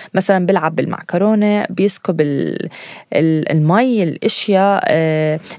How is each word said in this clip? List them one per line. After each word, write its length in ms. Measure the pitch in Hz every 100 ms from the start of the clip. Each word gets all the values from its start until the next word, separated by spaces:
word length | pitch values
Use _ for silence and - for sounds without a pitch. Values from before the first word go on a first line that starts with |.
| -
مثلًا 320 | 185 190 190 175
بيلعب 300 | 185 160 160
بالمعكرونة، 920 | 135 - - 175 202 214 208 208 -
بيسكب 500 | 185 196 - - 160
ال-، 480 | 147 139 80 - - - - - -
ال-، 380 | - 160 160 -
المي، 520 | 160 151 196 262 226
الأشياء، 840 | 170 - 214 - - 190 196 196 -
آه، 520 | 156 160 156 156 156 -